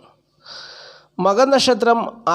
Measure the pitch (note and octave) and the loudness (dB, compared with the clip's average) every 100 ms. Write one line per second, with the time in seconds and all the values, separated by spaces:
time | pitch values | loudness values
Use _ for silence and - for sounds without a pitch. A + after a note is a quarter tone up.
0 | - _ _ _ - - - - - - | -20 _ _ _ -20 -20 -20 -20 -20 -20
1 | _ - F#3 G3+ C4 C4+ - A3+ A#3 A#3 | _ -4 0 2 2 2 2 0 0 0
2 | G3+ - - | -2 -8 -2